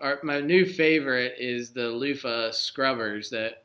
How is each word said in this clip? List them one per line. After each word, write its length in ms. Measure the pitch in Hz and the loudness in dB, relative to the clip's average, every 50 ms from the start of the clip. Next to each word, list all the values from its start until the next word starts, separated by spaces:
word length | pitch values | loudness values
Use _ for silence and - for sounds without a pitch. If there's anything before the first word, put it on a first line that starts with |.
our, 180 | 143 139 143 143 170 | -2 -2 -2 -2 -2
my 180 | 151 143 143 | -2 -2 -2
new 240 | 143 147 175 190 180 | 2 4 6 6 6
favorite 680 | 175 - - 160 160 160 156 139 139 127 123 123 127 - - | 4 4 4 4 6 6 4 2 0 0 0 0 -2 -4 -6
is 340 | 123 123 123 120 120 120 - | -4 -4 -4 -4 -6 -8 -6
the 160 | 127 120 117 | -4 -4 -4
loofah 600 | 117 120 135 143 139 139 - 123 117 117 113 113 | -2 -2 -2 -2 -2 -4 -4 -4 -2 -2 -2 -2
scrubbers 760 | 110 - - - - - 135 135 131 117 113 104 104 107 107 - | -2 -4 -4 -4 -2 0 0 0 0 0 -2 -4 -4 -6 -8 -6
that 340 | 123 113 110 113 - - _ | -6 -4 -4 -6 -6 -10 _